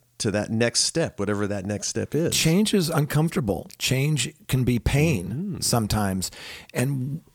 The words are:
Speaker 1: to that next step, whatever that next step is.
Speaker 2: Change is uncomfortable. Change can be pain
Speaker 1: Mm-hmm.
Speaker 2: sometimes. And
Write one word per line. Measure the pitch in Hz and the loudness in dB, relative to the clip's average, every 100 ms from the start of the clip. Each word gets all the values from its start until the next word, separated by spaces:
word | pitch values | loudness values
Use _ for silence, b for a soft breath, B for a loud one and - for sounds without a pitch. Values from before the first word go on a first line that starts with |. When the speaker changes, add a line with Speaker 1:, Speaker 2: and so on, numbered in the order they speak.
| _ - | _ -6
Speaker 1:
to | 110 | -2
that | 104 - | 0 0
next | 110 117 - | 0 0 0
step, | - 165 143 - | 0 0 -2 -2
whatever | 98 101 101 | -2 0 -2
that | 101 95 | -4 -4
next | 101 - | -4 -4
step | 107 98 143 | -4 -2 -2
is. | 165 - | 0 2
Speaker 2:
Change | 156 175 214 | 4 4 4
is | 208 160 | 2 2
uncomfortable. | 151 151 147 160 196 107 85 - - | 0 0 2 2 0 -2 -2 -6 -6
Change | - 131 147 147 - - - | -2 0 2 0 -2 -8 -2
can | 131 | 2
be | 123 120 | 2 2
pain | - 139 165 107 92 | 2 4 4 2 -2
Speaker 1:
Mm-hmm. | 123 202 104 | -4 -4 -4
Speaker 2:
sometimes. | - 120 104 107 98 95 90 B B B B | 0 2 2 0 0 0 -4 B B B B
And | 143 131 135 127 165 - | -2 0 -2 -4 -6 -10